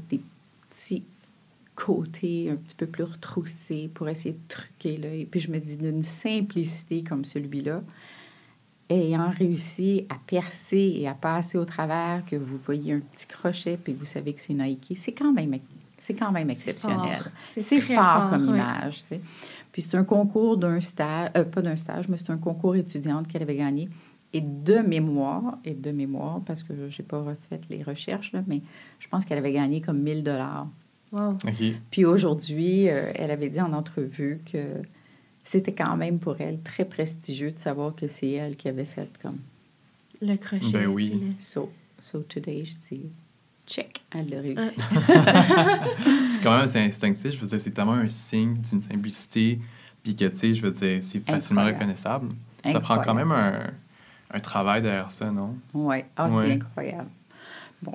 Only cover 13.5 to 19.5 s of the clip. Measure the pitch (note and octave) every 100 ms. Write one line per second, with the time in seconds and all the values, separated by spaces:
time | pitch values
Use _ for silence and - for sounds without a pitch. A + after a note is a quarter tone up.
13.5 | F3 E3+ F3 D#3+ C3+ D3 C#3+ D3 C#3+ -
14.5 | C#3+ C3+ C3 - F#3 - - D4 A#3+ D3+
15.5 | C3+ - - - - - G3+ G#3+ F3+ D#3
16.5 | B2 - - G#3+ F#3+ F3+ - - - -
17.5 | A3 G#3 C#4+ B3 A#3 F#3 E3 G3 D3+ C3+
18.5 | G3+ A#2+ - C#3+ D3 - E3 E3 - -